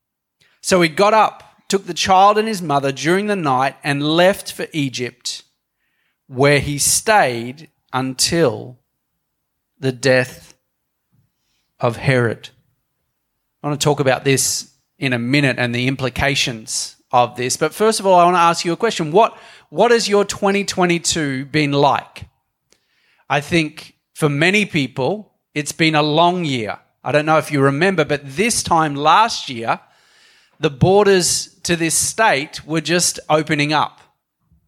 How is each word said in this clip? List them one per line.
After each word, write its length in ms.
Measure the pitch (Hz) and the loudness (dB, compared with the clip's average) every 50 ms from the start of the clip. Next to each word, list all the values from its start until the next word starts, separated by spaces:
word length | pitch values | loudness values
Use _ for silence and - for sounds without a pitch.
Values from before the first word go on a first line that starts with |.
| _ _ _ _ _ _ _ _ _ _ _ _ | _ _ _ _ _ _ _ _ _ _ _ _
So 200 | - - 190 180 | -4 0 2 2
he 80 | 175 165 | 2 2
got 260 | 147 156 202 208 220 | 2 2 2 4 4
up, 480 | 220 196 - - - - - _ _ _ - | 4 2 2 0 -6 -20 -20 _ _ _ -4
took 180 | 196 196 190 | -4 -4 -4
the 80 | 175 165 | -4 -8
child 420 | - - 196 190 185 196 208 214 | -4 0 2 4 6 6 6 4
and 120 | 214 214 226 | 2 0 -2
his 120 | 220 175 | -4 -6
mother 300 | 180 151 139 143 139 139 | -4 -2 -2 0 0 -2
during 360 | 135 127 135 160 180 196 208 | -4 -2 -2 -2 0 0 0
the 100 | 208 202 | -2 -4
night, 400 | 190 160 143 131 123 135 139 - - - | -2 -2 -2 0 0 0 -2 -4 -6 -6
and 180 | 151 143 143 147 | -4 -4 -2 -2
left 480 | 151 160 170 175 190 202 - - - | 0 2 4 4 2 2 0 -6 -14
for 160 | - - 170 - - | -12 -10 -10 -8 -4
Egypt, 720 | 160 143 131 120 123 123 117 - _ - - - - - _ _ _ _ _ _ _ _ _ _ _ _ _ _ _ _ | -4 -4 -4 -4 -6 -8 -8 -10 _ -12 -12 -12 -12 -16 _ _ _ _ _ _ _ _ _ _ _ _ _ _ _ _
where 320 | - 135 123 139 143 147 139 | -10 -2 2 2 4 4 2
he 200 | 135 147 143 135 | 0 -2 -4 -4
stayed 920 | - - - - - 220 214 202 160 131 120 117 117 123 135 156 156 - _ _ _ _ - | -2 -2 -2 -2 0 2 4 4 4 2 0 -4 -8 -10 -12 -16 -20 -20 _ _ _ _ -6
until 880 | 127 131 131 127 - - - 170 165 160 120 107 107 120 123 123 _ _ _ _ _ _ _ _ _ _ _ _ _ _ _ _ _ _ _ _ - | -6 -4 -4 -4 -4 -2 0 2 2 2 2 0 -2 -10 -14 -18 _ _ _ _ _ _ _ _ _ _ _ _ _ _ _ _ _ _ _ _ -6
the 140 | 139 131 127 | -4 -4 -4
death 600 | 117 139 135 127 127 127 - - - - - _ _ _ _ _ _ _ _ _ _ _ _ _ _ _ _ _ _ _ _ _ _ _ _ _ - | -2 0 2 2 2 2 -2 -6 -20 -20 -20 _ _ _ _ _ _ _ _ _ _ _ _ _ _ _ _ _ _ _ _ _ _ _ _ _ -4
of 180 | - 123 113 | -2 -2 -2
Herod. 540 | - - 147 131 123 120 110 107 - - - _ _ _ _ _ _ _ _ _ _ _ _ _ _ _ _ _ _ _ _ _ _ - | -2 0 0 2 2 2 0 -2 -6 -12 -20 _ _ _ _ _ _ _ _ _ _ _ _ _ _ _ _ _ _ _ _ _ _ -8
I 60 | 147 | -6
want 120 | 147 - | -4 -2
to 40 | - | 0
talk 160 | 151 143 143 | 0 0 2
about 240 | 139 131 127 - 139 | 2 0 0 0 2
this 480 | 139 135 123 - - - - - - _ _ _ _ _ - | 0 2 2 0 -2 -4 -6 -10 -12 _ _ _ _ _ -6
in 140 | 143 131 123 | -4 -2 -2
a 60 | 120 | -2
minute 400 | 117 123 139 147 143 131 117 120 | -2 0 0 2 2 2 0 0
and 160 | 123 120 120 | -2 -2 -2
the 120 | 120 123 | -2 -2
implications 1120 | 131 139 123 131 123 - - 143 143 143 139 - 139 117 110 113 - - - - - - _ _ _ - | -2 -2 -2 -4 -6 -4 -2 -2 -2 0 -2 -4 -4 -6 -10 -10 -10 -8 -8 -8 -10 -12 _ _ _ 2
of 240 | 123 120 117 - | 2 2 2 0
this. 200 | - 123 127 123 | -4 -4 -4 -4
But 180 | - 160 156 - | -2 -4 -4 -2
first 260 | - 214 220 220 220 | 0 0 0 0 0
of 60 | 190 | 2
all, 120 | 196 185 175 | 4 4 6
I 60 | 170 | 6
want 120 | 175 180 | 4 4
to 40 | 175 | 4
ask 240 | 170 170 165 - - | 2 2 2 0 -2
you 80 | 170 165 | -4 -4
a 40 | |
question. 360 | - 233 220 - - 165 147 156 | -2 -2 -4 -2 -2 -4 0 2
What, 240 | 208 233 - - - - - - - _ _ | 2 2 2 0 -8 -20 -20 -20 -20 _ _
what 220 | 147 160 220 240 | -2 0 2 4
has 180 | 233 233 180 196 | 4 2 2 2
your 160 | 202 202 196 | 2 2 0
twenty 400 | - - - 208 196 202 202 196 | 0 -4 -4 -2 -2 0 -2 -2
twenty-two 800 | - - 196 180 175 170 165 - - - 170 151 139 131 131 143 | -4 -2 -2 0 0 0 -2 -2 -4 -4 -2 -4 -4 -4 -6 -8
been 260 | 139 - 156 151 139 143 | -4 -2 -2 -2 0 2
like? 540 | 143 143 135 117 - - - - - - - _ _ _ _ _ _ _ _ _ _ _ _ _ _ _ _ _ _ _ - | 2 2 2 2 0 -4 -8 -14 -20 -20 -20 _ _ _ _ _ _ _ _ _ _ _ _ _ _ _ _ _ _ _ -4
I 120 | 135 147 | -4 -2
think 560 | 143 - 170 165 156 151 - - - - _ _ _ _ _ | -2 0 0 0 0 -2 -6 -14 -20 -20 _ _ _ _ _
for 140 | - 160 143 | -2 -2 -2
many 360 | 143 143 165 180 202 214 202 | 0 2 0 2 2 0 0
people, 720 | - - 156 131 120 - - 127 147 196 214 196 _ _ _ _ _ - | -2 -2 -4 -4 -4 -4 -4 -4 -4 -4 -6 -10 _ _ _ _ _ -8
it's 180 | 147 147 - - | -8 -8 -6 -4
been 220 | - 165 160 156 | 0 0 2 2
a 80 | 147 151 | 2 0
long 420 | 151 147 160 170 175 180 180 170 | 2 2 2 2 2 2 0 -2
year. 340 | 147 131 120 107 98 - - _ _ _ _ - | -4 -4 -4 -4 -6 -8 -10 _ _ _ _ -6
I 100 | 127 135 | -2 -2
don't 140 | 147 151 | 0 2
know 120 | 156 156 156 | 2 2 0
if 120 | 143 - | 0 0
you 100 | 147 139 | 0 2
remember, 440 | 135 139 139 143 175 196 190 165 147 | 2 2 2 2 0 0 2 0 0
but 180 | 123 147 135 139 | 0 -2 -6 -6
this 380 | 135 135 160 214 240 214 - - | -8 -6 -2 -2 -2 -2 -2 -2
time 320 | - 175 160 156 151 143 | 0 0 0 0 0 -2
last 540 | 143 147 156 170 202 226 226 - - - - | -2 0 2 4 4 4 2 -2 -8 -10 -10
year, 320 | 127 113 113 117 160 202 _ _ _ _ _ _ _ _ _ _ _ _ _ _ _ - | -10 -8 -4 -4 -6 -6 _ _ _ _ _ _ _ _ _ _ _ _ _ _ _ -6
the 120 | 143 156 | -4 -4
borders 840 | 139 123 165 175 196 202 208 196 196 185 165 - - - - - _ _ - | 0 2 4 4 6 6 6 4 4 2 2 0 -2 -4 -6 -10 _ _ -4
to 100 | - 175 | -4 -2
this 180 | 160 165 160 - | -2 -2 -2 -2
state 720 | - - - - - 220 214 156 135 151 - - - - | -2 -2 -2 -2 0 2 2 2 0 -2 -6 -12 -16 -10
were 140 | 143 156 165 | -6 -4 -4
just 380 | 147 156 170 180 170 - - - - - | -2 0 0 0 0 -2 -4 -6 -4 0
opening 440 | 151 156 151 156 156 147 147 147 156 | 0 0 0 0 -2 -2 0 0 0
up. 280 | 143 117 - _ _ _ _ _ _ _ _ _ _ _ _ _ _ _ | -2 -2 -4 _ _ _ _ _ _ _ _ _ _ _ _ _ _ _